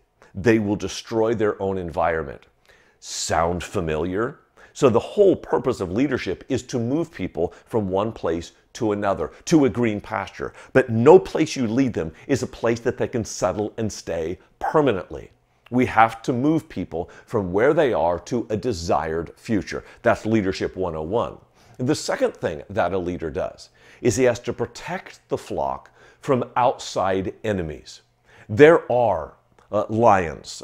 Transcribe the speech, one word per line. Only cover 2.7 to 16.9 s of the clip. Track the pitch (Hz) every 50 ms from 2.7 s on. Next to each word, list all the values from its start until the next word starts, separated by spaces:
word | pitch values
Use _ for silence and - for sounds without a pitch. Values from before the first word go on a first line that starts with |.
| _ _ _ _ _ _
Sound | - - - - - - 95 80 82 85 90 87 -
familiar? | - - 101 85 78 78 78 85 92 92 104 117 139 - - _ _ _ _ - - -
So | - 147 131
the | - 120
whole | - - - 208 202 190 143
purpose | - - - 160 147 123 131 113 -
of | 98 82
leadership | 92 117 143 143 131 101 - 98 87 - - -
is | 135 123 -
to | - -
move | 120 113 120 139 165 170 -
people | - - 95 85 - 76 87 - - - _
from | - - 113 101 92
one | 92 98 107 113
place | 113 - - - 80 85 85 - _ _ _ _ -
to | - 120 107
another, | 104 101 104 98 95 82 76 73 - - -
to | - 170 156 139
a | 117
green | 90 120 120 110 104 98
pasture. | - - 107 101 95 - - - 67 - - - - -
But | - 135 - -
no | 113 113 120 147 180
place | 190 190 - - 165 160 156 -
you | 139 123
lead | 104 110 135 135 120 92
them | 98 80 82 - - -
is | - 139 - 120
a |
place | - - - - 117 117 117
that | - 127 -
they | - 113
can | - - 117 104
settle | - - - - 98 90 104 104 107 -
and | - 113 101
stay | - - - 95 82 85 80 82 90 - _ _ _ -
permanently. | - - - 156 147 131 104 90 76 - 78 65 52 - _ _ _ _ _ _ _ -
We | 120 127 127
have | - - 110 113 113 - - -
to | - 127
move | 117 135 151 160 151 - -
people | - 98 85 -